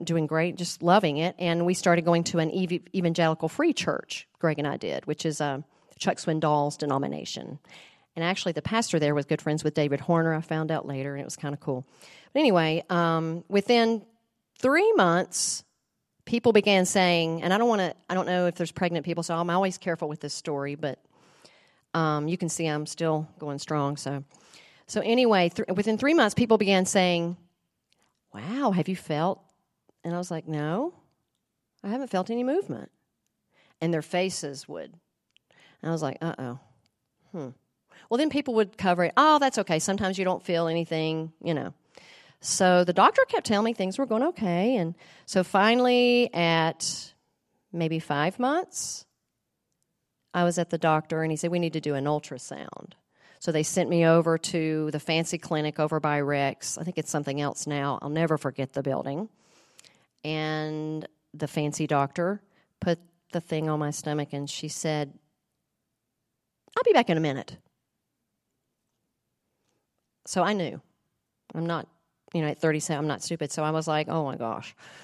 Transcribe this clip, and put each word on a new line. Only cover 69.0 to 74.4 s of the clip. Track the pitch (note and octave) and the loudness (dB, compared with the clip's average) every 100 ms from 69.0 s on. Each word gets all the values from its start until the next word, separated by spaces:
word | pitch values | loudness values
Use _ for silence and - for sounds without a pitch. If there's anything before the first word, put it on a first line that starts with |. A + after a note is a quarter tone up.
| _ _ _ _ _ _ _ _ _ _ _ _ - | _ _ _ _ _ _ _ _ _ _ _ _ -6
So | F#3+ | 0
I | F3 | 0
knew. | G#3 D3+ - - _ _ _ _ _ - | 0 -4 -8 -16 _ _ _ _ _ -14
I'm | D#3+ E3 | -6 -4
not, | E3+ - _ _ _ _ | -4 -8 _ _ _ _
you | E3+ | -4
know, | D3+ | -4
at | - | 0
thirty-seven, | D#3+ D3+ - D3 | 0 0 -2 -4
I'm | D3+ | -4
not | B2+ | -4
stupid. | - E3 D3 | -6 -6 -6
So | - | -4
I | D3+ | -2
was | D#3+ D#3+ | -2 -2
like, | D3+ D#3 | -2 -2
"Oh | D#3+ | -2
my | C#3+ | -4
gosh, | B2 | -4